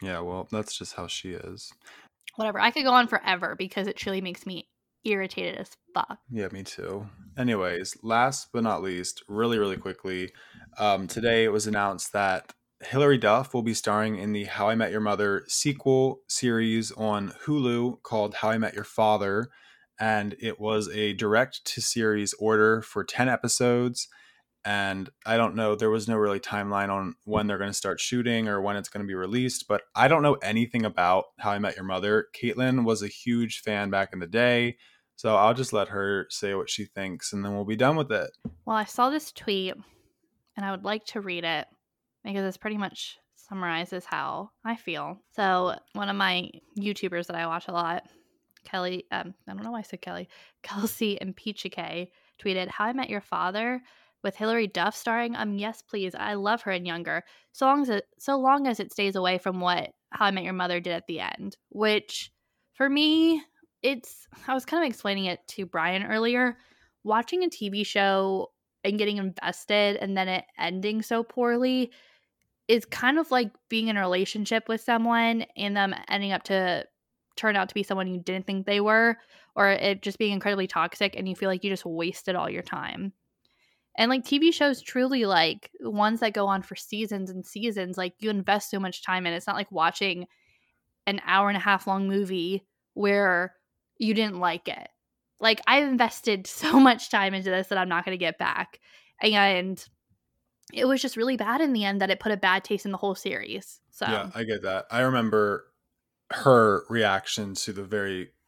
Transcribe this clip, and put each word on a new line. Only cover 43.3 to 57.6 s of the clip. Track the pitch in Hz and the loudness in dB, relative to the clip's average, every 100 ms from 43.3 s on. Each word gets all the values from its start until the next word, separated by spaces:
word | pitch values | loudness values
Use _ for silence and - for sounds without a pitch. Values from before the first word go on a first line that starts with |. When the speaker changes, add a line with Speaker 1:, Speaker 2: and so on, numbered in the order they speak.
| _ | _
Speaker 2:
summarizes | - 190 175 165 175 180 | -14 -6 -4 -4 -4 -8
how | - - 139 - 202 _ | -6 -6 -4 -8 -10 _
I | 226 226 | -8 -8
feel. | - 151 147 190 _ - | -6 -8 -8 -12 _ -2
So | 196 180 180 - _ | 2 2 0 -4 _
one | 202 202 | -8 -4
of | 202 | 0
my | 190 180 - - _ 208 | 0 0 -4 -12 _ -6
YouTubers | 208 196 185 175 175 | -4 -4 -4 -4 -6
that | 170 | -6
I | 165 | -4
watch | 170 - | -6 -4
a | |
lot, | 170 170 175 - _ _ _ _ _ | -4 -2 -4 -8 _ _ _ _ _
Kelly, | - 190 180 180 - | -8 -6 -4 -6 -6
um, | 185 185 - - | -8 -8 -14 -16
I | |
don't | 190 | -12
know | 220 | -10
why | 233 | -10
I | |
said | - 180 | -10 -14
Kelly, | 180 175 180 - - | -12 -12 -12 -18 -20
<laughs> | _ | _
Kelsey | - 202 214 - 214 196 | -12 -4 -4 -2 -2 -2
and | 190 | -8
Peachike | - 214 - 185 - 165 170 175 _ _ _ | -10 -10 -10 -10 -10 -10 -8 -10 _ _ _
tweeted, | 202 185 185 | -4 -2 -4
"How | - | -4
I | 214 | -4
Met | 262 - | -4 -6
Your | 208 | -8
Father | - 175 180 208 240 254 254 _ _ _ | -6 -4 -2 -2 -4 -4 -8 _ _ _
with | 196 196 | -8 -4
Hilary | 214 233 208 | -2 0 0
Duff | 175 190 | -2 -2
starring? | - 240 226 233 226 | -2 -2 -2 -2 -4
Um, | 214 202 | -4 -4
yes, | 214 220 | -6 -8
please. | - 208 185 | -10 -6 -6
I | - 208 | -6 -6
love | 202 208 226 | -2 -2 -2
her | 202 | -2
in | 180 | -4
Younger. | 175 170 165 160 - - _ | -4 -6 -4 -6 -6 -20 _
So | - | 0